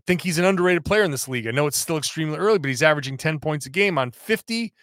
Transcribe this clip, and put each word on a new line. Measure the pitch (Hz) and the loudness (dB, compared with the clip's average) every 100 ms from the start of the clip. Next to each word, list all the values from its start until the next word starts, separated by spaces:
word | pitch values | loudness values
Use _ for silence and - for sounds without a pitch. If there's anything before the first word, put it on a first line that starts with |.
| - | -2
think | 180 | -2
he's | 185 160 | 0 0
an | |
underrated | 180 190 180 175 | 2 4 2 2
player | 147 202 | 2 2
in | 196 | 2
this | 135 - | 0 -4
league. | 127 113 | -4 -2
I | |
know | 127 147 | 0 0
it's | 143 | -2
still | - 160 | -2 -4
extremely | 139 - 156 151 | -4 -4 -4 0
early, | 196 214 | 2 2
but | 135 | 0
he's | 123 | 2
averaging | 156 151 131 135 | 4 4 -2 -4
ten | 156 156 | -4 -2
points | 156 151 135 | -2 -4 -4
a | |
game | 151 202 156 | 0 2 2
on | 127 | -2
fifty, | - - 220 - 226 233 - | -6 -4 -4 -2 -6 -6 -10